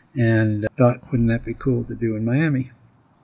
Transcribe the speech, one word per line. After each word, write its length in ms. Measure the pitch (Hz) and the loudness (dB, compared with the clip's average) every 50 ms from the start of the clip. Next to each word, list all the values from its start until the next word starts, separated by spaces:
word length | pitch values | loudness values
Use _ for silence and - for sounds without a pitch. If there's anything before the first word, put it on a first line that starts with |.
| _ _ - | _ _ -4
and 520 | 131 117 113 113 110 110 107 107 104 104 107 - | 0 2 2 2 2 2 0 0 -2 -4 -4 0
thought, 340 | - 127 123 120 - - - | 2 2 2 2 0 -4 -4
"Wouldn't 180 | - 120 117 113 | -2 0 2 2
that 140 | 113 117 - | 0 0 -2
be 100 | 117 117 | -6 -8
cool 300 | - - 135 127 117 117 | -4 -2 -2 -2 -2 -2
to 100 | 113 113 | -6 -6
do 220 | 104 117 113 110 | -4 -4 -2 -2
in 80 | 107 110 | -2 -2
Miami?" 440 | 117 120 143 165 160 143 131 131 127 - - _ _ _ _ _ _ _ _ | 0 0 0 0 0 0 -2 -4 -6 -10 -20 _ _ _ _ _ _ _ _